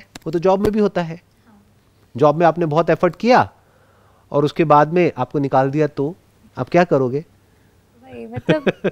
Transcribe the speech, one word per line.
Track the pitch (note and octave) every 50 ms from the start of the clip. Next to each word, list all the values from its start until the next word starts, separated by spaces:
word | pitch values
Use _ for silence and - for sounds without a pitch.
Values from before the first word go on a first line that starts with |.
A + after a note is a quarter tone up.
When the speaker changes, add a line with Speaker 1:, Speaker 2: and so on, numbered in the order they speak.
| - _ _ - -
Speaker 1:
वो | D#3+
तो | D#3 F3
जॉब | E3 F#3+ F#3+ G3
में | G#3 G#3+
भी | G3+ A3
होता | G#3 G3 - F3+
है। | F3 D#3+ E3 E3+ _ _ _ _ _ _ _ _ _ _ _ _ _ _ _ _ _ _ _
जॉब | A#2+ D3 D3 D3
में | D#3+ F3
आपने | E3 D#3 E3+ E3+
बहुत | D#3 D3 D#3+ E3+ E3+
एफर्ट | D#3+ - - F3 D#3
किया | - - A#3 B3+ F#3+ A2 - - _ _ _ _ _ _ _ _ _ _ _ _ _ _ _
और | - C#3+ D3
उसके | C#3+ - - E3+
बाद | D3 D3 D3 D3+ D#3 E3
में | F3+ F3 D3 -
आपको | B2 B2+ - - D3+
निकाल | C#3 C3+ C#3 C3+ C3+ C#3
दिया | C3+ D3+ D3+
तो | C#3+ - - C#3 D3+ F#3 - _ _ _ _ _ _ _
आप | - B2+ -
क्या | - F3 F3+
करोगे? | - E3 C3+ C3 B2 B2 C#3+ E3 - _ _ _ _ _ _ _ _ _ _ _ _ _ A#3 B3
Speaker 2:
वही, | C4 B3+ A#3+ A#3
मतलब | A3 A#3 B3 - - A3+ D#4 C4+ G3 - - - G3